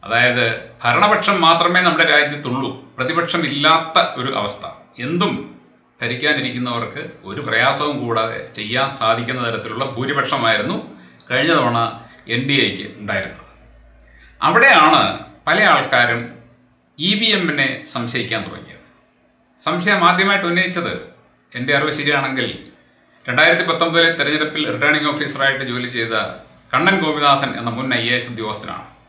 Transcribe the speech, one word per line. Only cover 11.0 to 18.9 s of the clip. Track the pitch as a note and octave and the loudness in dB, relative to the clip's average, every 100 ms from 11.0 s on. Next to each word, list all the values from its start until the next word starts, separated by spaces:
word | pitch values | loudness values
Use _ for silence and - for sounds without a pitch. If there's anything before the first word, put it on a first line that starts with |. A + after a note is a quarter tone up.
| - - - | -20 -20 -4
കഴിഞ്ഞ | B2+ D#3 D#3 | 0 2 2
തവണ | B2 A#2 A2+ - - - - | 2 0 -2 -6 -18 -20 -6
എൻ | B2 C#3 | -4 0
ഡി | C3+ G#2+ | 2 0
എക്ക് | - - - | -2 -12 -12
ഉണ്ടായിരുന്നത്. | G#2 G2+ F#2+ - - - - - - - - - - _ - | -6 -6 -6 -12 -20 -20 -20 -20 -20 -20 -20 -20 -20 _ 0
അവിടെയാണ് | A3 C4+ G3+ D#3 D3+ G#2 - - - - | 4 6 6 6 4 2 -2 -12 -10 -2
പല | F3 G3+ | 2 4
ആൾക്കാരും | D3 B2+ B2 A#2+ A#2 A#2 - - _ _ _ _ - F3 | 4 2 2 2 0 -6 -14 -20 _ _ _ _ -6 -2
ഇ | G#3 | 2
വി | A3+ G3+ | 2 2
എമ്മിനെ | E3 D3 C3 - - | 0 0 -2 -4 -8
സംശയിക്കാൻ | B2+ A#2 B2+ G#2+ A2+ F2+ | -8 -4 -4 -4 -6 -6
തുടങ്ങിയത്. | - - - - | -14 -18 -20 -20